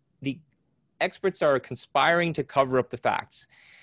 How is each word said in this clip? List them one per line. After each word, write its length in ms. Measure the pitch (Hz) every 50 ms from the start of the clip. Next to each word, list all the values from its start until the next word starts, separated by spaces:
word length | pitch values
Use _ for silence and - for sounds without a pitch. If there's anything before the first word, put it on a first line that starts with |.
| _ _ _ -
the 180 | - 139 135 - - _ _ _ _ _ _ _ _ _ _ -
experts 420 | 160 185 - - - 190 185 - 175
are 160 | 151 139 127
conspiring 720 | 123 - 131 - - - - 143 139 156 170 175 175 170 156
to 100 | - 135
cover 360 | - - 139 135 131 127 127
up 100 | 123 -
the 80 | - 120
facts. 480 | - 120 101 - - - - - - _ _ - - - - -